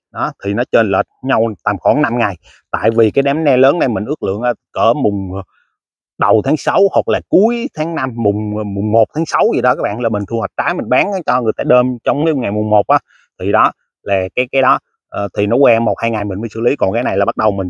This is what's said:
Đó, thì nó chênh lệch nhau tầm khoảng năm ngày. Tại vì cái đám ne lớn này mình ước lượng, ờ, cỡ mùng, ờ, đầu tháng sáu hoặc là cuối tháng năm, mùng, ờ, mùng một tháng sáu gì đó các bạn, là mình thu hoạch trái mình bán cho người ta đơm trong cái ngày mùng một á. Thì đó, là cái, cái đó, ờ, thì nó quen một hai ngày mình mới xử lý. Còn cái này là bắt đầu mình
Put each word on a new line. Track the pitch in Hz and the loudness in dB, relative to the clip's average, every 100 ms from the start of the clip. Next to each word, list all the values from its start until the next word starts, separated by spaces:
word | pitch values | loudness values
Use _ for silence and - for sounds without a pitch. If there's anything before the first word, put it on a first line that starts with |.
| _ | _
Đó, | 110 139 - | -8 -8 -6
thì | 101 | -4
nó | 104 127 | -2 0
chênh | 120 110 | 2 2
lệch | 95 - _ | 2 -2 _
nhau | 135 131 117 104 | -2 0 0 -2
tầm | - 104 | -4 -2
khoảng | 104 123 | 0 2
năm | 147 120 | 0 0
ngày. | 107 90 _ - _ | -2 -4 _ -20 _
Tại | - 107 113 | -2 0 2
vì | 110 | 2
cái | 139 | 2
đám | 139 147 | 0 0
ne | 156 127 | 0 4
lớn | 131 170 | 4 2
này | 139 | 0
mình | 101 110 | -2 -4
ước | 151 | -6
lượng, | 101 101 | -4 -4
ờ, | 123 117 _ | -4 -6 _
cỡ | 98 107 | -2 0
mùng, | 143 120 101 95 | 2 0 -2 -4
ờ, | 95 95 _ _ _ _ _ _ - | -8 -10 _ _ _ _ _ _ -2
đầu | 123 113 104 | 2 2 2
tháng | 151 | -2
sáu | - 135 196 | 0 2 2
hoặc | 123 110 | 2 0
là | 101 - | -2 0
cuối | 175 220 240 226 | 2 2 0 -6
tháng | - 160 165 | -6 -6 -4
năm, | 131 117 | -6 -2
mùng, | 110 104 107 104 | 0 0 -2 -6
ờ, | |
mùng | 104 98 104 | -6 -4 -2
một | 113 110 151 | 0 -2 -2
tháng | 165 | -4
sáu | 156 208 160 | 0 0 0
gì | |
đó | 120 151 | 0 0
các | |
bạn, | 123 110 | -2 -4
là | 117 | -2
mình | 107 101 | -2 -4
thu | 117 | -4
hoạch | 101 - | -4 -4
trái | 127 | -4
mình | 175 110 | -4 0
bán | 127 180 196 - | 0 0 -2 -2
cho | 127 | -2
người | 117 - | 0 -2
ta | |
đơm | 127 123 127 123 | 2 2 2 -2
trong | - 135 160 | -2 0 0
cái | |
ngày | 147 113 | 0 -2
mùng | 104 107 | -2 2
một | 107 101 | 2 4
á. | 143 - _ _ - | 0 0 _ _ -8
Thì | 95 | 0
đó, | 107 135 - _ _ | 2 2 -2 _ _
là | 101 98 95 - | -4 -2 -2 -4
cái, | 127 | -2
cái | 135 | 0
đó, | 127 139 _ _ _ | 2 0 _ _ _
ờ, | 95 101 - | -6 -6 -2
thì | 101 | 0
nó | 120 | 4
quen | 135 113 113 | 4 4 2
một | 101 | -2
hai | 117 | -2
ngày | 110 104 | -4 -4
mình | 95 | -6
mới | 113 | -6
xử | 113 | -4
lý. | 117 151 | -2 0
Còn | 95 | 0
cái | 107 | 0
này | 127 98 | -2 -2
là | 101 | -2
bắt | - | 0
đầu | 110 | 0
mình | 98 92 | 0 -4